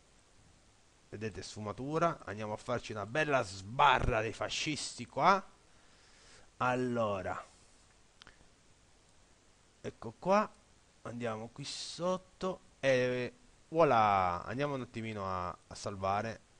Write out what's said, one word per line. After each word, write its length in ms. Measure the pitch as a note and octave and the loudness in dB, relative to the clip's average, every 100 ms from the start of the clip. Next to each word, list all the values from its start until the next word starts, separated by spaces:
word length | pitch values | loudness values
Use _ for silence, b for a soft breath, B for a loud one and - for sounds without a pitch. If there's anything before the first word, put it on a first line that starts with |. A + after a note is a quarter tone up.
| _ - _ - - - - _ _ _ - | _ -20 _ -20 -20 -20 -20 _ _ _ -16
vedete, 320 | G2+ G#2+ F#2+ | -10 -8 -8
sfumatura. 760 | - - G#2+ G2+ C3+ D#3+ E3+ D3 - | -10 -8 -8 -6 -4 2 2 0 -8
Andiamo 260 | G2+ G#2+ | -8 -6
a 60 | G#2 | -6
farci 340 | - A#2+ - | -4 -4 -4
una 140 | G#2+ G2+ | -8 -4
bella 360 | C#3+ D3+ C3+ | 0 2 2
sbarra 760 | G#2+ - F#2+ C3 C#3+ B2+ - A#2 | 0 -6 -4 4 6 6 4 2
dei 140 | A2 | 0
fascisti 720 | - G#2 - D#3 C#3+ - - A#2 | -2 -4 -4 -2 -4 -6 -10 -8
qua. 360 | - D#3+ F#3+ - - _ b b b b b b b b - | 2 4 4 0 -16 _ b b b b b b b b -2
Allora, 880 | B2+ B2+ B2+ A#2+ A2 G2 F2+ - b b b b b _ _ _ - - - _ _ _ _ _ _ - - _ _ _ _ _ | 0 2 0 0 0 0 -4 -6 b b b b b _ _ _ -20 -20 -20 _ _ _ _ _ _ -20 -20 _ _ _ _ _
ecco 320 | - - A2+ - | -14 -12 -14 -6
qua. 320 | E3+ G3+ G#3+ - _ - _ _ | 2 2 2 -6 _ -20 _ _
Andiamo 440 | - A#2+ A#2 G#2+ A#2 | -12 -6 -6 -6 -10
qui 140 | - | -12
sotto 960 | C#3 - - - F3 F#3 - - F#3+ D#3 - _ | -10 -10 -10 -4 -2 -2 -6 -8 -6 -6 -12 _
e 540 | C3+ B2+ B2+ B2+ A#2+ - - - _ | 2 4 2 0 -4 -10 -20 -20 _
voilà. 720 | D#3+ D#3 A#2+ G#2+ G2 F#2 F2 | 4 6 6 6 6 4 0
Andiamo 320 | - A#2 D3 C#3 | -4 -4 -4 -4
un 60 | |
attimino 440 | A#2+ A#2 A2 G#2 F#2+ | -6 -8 -6 -4 -4
a, 220 | F#2 F2+ | -4 -4
a 280 | - - - | -8 -14 -12
salvare 680 | A2+ G2 F#2+ G2+ A2 G#2+ _ | -8 -4 0 0 -2 -8 _